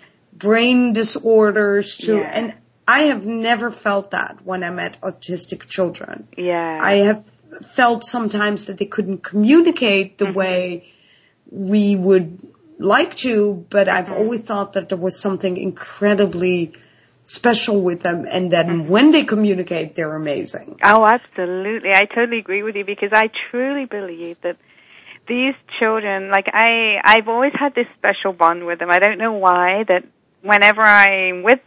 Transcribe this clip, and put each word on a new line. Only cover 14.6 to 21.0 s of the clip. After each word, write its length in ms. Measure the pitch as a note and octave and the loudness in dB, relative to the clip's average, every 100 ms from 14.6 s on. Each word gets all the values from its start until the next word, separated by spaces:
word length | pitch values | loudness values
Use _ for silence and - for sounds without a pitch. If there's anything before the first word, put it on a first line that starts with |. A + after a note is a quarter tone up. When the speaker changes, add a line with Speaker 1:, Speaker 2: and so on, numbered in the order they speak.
| G3 | -6
Speaker 1:
that 140 | G3 - | -6 -6
there 80 | F3+ | -6
was 220 | F#3 - | -4 -4
something 380 | G3+ F#3+ F#3+ F3+ | -4 -4 -4 -4
incredibly 1120 | F#3 F3+ - - G#3 G3+ G3 E3+ F#3 F3+ D#3+ - _ _ _ _ | -6 -8 -14 -4 0 2 0 0 -2 -2 -4 -10 _ _ _ _
special 580 | - - A#3+ A3+ - G3+ | -10 -2 0 0 0 0
with 200 | F3+ E3+ | 0 -2
them, 240 | F3+ E3+ - | -4 -4 -4
and 220 | F#3 F3+ | -4 0
that 140 | F3 E3+ | 0 0
Speaker 2:
Mm-hmm. 200 | E3+ D#3 | -2 0
Speaker 1:
when 220 | G#3 D4 | 4 6
they 120 | D#4 | 6
communicate, 720 | - G#3+ G#3 F#3 F3 E3+ D#3+ - | 2 0 0 0 -4 -6 -6 -6
they're 200 | D3+ D#3 | -6 -6
amazing. 640 | D3+ C#3 - - - - | -6 -6 -8 -12 -16 0
Speaker 2:
Oh, 220 | G3 A3 | 4 6